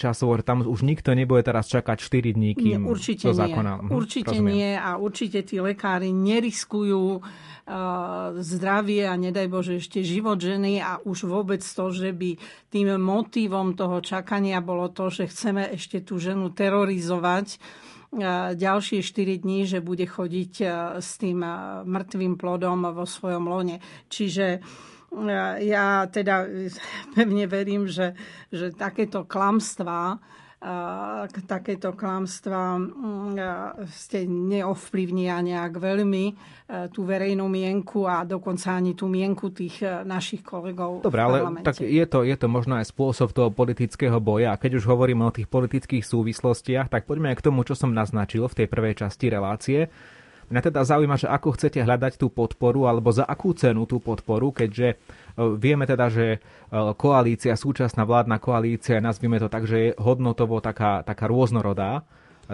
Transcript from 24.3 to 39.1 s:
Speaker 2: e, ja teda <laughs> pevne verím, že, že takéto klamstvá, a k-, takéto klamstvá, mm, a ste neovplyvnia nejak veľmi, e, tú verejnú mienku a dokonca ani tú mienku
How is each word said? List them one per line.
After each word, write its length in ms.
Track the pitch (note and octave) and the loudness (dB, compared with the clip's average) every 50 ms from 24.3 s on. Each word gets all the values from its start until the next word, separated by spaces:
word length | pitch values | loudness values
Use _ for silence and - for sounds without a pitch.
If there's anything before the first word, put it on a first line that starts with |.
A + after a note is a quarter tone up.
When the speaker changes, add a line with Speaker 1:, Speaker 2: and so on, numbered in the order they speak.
| E3 F#3+ G3 F#3 F3+ | -2 0 0 0 0
Speaker 2:
e, 40 | F#3 F#3 - - - - - - - - - F4 G#3 G#3+ G#3 G3+ G3 F#3+ F#3+ F#3+ G3+ G#3 | -2 -6 -12 -20 -20 -20 -20 -20 -20 -20 -14 -10 -6 -4 -2 -2 -2 -2 -2 -4 -2 0
ja 400 | G#3 G#3 G3+ G3+ G3 G3 G3 F#3+ | 0 2 2 4 4 4 2 2
teda 400 | F#3 F#3 G#3+ G3+ G3+ G3 F#3+ F#3+ G3+ G3 F#3+ F#3+ F3+ F3+ | 0 -2 -2 0 2 2 2 0 -2 -6 -8 -8 -8 -10
<laughs> 420 | - - - - - - - - G#3 | -12 -14 -14 -14 -14 -12 -2 2 2
pevne 280 | A#3 G#3+ G3 G3+ G3+ F3+ | 4 4 4 0 0 0
verím, 400 | F#3+ G3 G3+ G3 G3+ G3+ G3+ F#3+ | -2 -2 -2 -2 -2 -2 -2 -2
že, 240 | D#3+ F3 F#3 F3 F3+ F3+ G#3+ - - - - - - | -2 -2 -2 -2 -4 -6 -14 -18 -20 -20 -16 -10 -8
že 160 | E3 F3 F3+ | -6 -6 -6
takéto 560 | E3 - G#3 G3 F#3+ - A3 G#3+ G#3+ G3 E3 | -6 -6 -6 -6 -2 -2 -4 -2 -2 -6 -6
klamstvá, 960 | - - F#3+ G3 G3 G#3 A3 G#3+ - - - F#3 F3 E3+ E3+ F3 F#3 G3 A3+ - - - - - - - - | -4 -2 0 2 2 2 2 0 -2 -6 -6 -6 -6 -4 -4 -4 -4 -4 -6 -10 -16 -20 -20 -20 -20 -20 -14
a 640 | - F#3 F3+ F3+ F3 F3 F#3 F#3+ G3+ G#3 G#3+ G#3+ G3+ | -10 -8 -8 -6 -6 -8 -8 -8 -8 -8 -8 -8 -8
k-, 160 | G3 - G3+ F#3 - | -10 -10 -10 -8 -6
takéto 480 | G3+ F#3 F#3 - G3+ F#3+ - F#3 F3+ | -6 -6 -4 -6 -6 -4 -4 -6 -6
klamstvá, 800 | - G#3+ F#3+ F#3 F#3+ F#3+ F#3 F#3 - - G3+ F#3+ F#3 F#3 F3+ F3+ | -4 -4 -4 -4 -4 -4 -6 -8 -8 -8 -6 -4 -2 -2 -2 -2
mm, 560 | F3+ F#3 - F4+ C#4+ B3+ G#3+ G#3 G3 G3+ G3+ G3+ G3 | -2 -4 -4 -6 -8 -8 -8 -6 -6 -6 -6 -6 -6
a 320 | F#3 F#3 F3 F3+ G3 G3+ - - G3+ E3 | -6 -6 -6 -6 -8 -10 -10 -12 -12 -14
ste 400 | - - - - - G3 F#3 F3+ | -14 -16 -12 -6 -4 -4 -2 -2
neovplyvnia 1120 | F3 F3 F3+ F#3+ G3+ G3+ F#3+ F#3+ F#3+ F#3+ - - - F#3+ F#3 F3 F3+ F#3 F3+ F3+ F3+ F3 | -2 -2 0 0 0 0 0 -2 -4 -4 -6 -6 -2 -2 -2 0 0 -2 0 0 -2 -2
nejak 400 | F3 F3 F3 F3 E3+ F3 E3 F3 | -2 -2 -2 -4 -4 -6 -6 -4
veľmi, 440 | F3 F#3+ G3 G3+ G#3 G3+ G3 F#3+ F#3+ G#3 | -2 -2 0 2 2 2 2 0 0 -2
e, 60 | G3+ - - - - - - - - F#3 F3+ F3 F3+ | -4 -6 -14 -20 -20 -20 -16 -12 -10 -8 -8 -8 -6
tú 160 | - F#3+ F3+ | -6 -2 -2
verejnú 400 | F#3+ F#3+ F#3+ G3 G3+ F#3+ F#3+ F#3+ | 0 0 0 0 0 0 0 0
mienku 560 | F#3+ F#3+ F#3+ F#3 F#3+ G3+ F#3 - - G#3 G3 | 0 0 0 0 0 -2 -2 -2 -2 0 0
a 240 | F#3 F3+ E3+ F3 F3 | 2 0 0 -2 -2
dokonca 480 | F#3+ F3+ F#3 G3 F3+ F3+ - F#3+ F#3 | -4 -4 -4 -4 -4 -4 -2 -2 0
ani 160 | F3+ F3+ F3+ F3+ | 0 2 0 0
tú 160 | F3+ G3 | -2 -2
mienku 480 | F#3+ | 0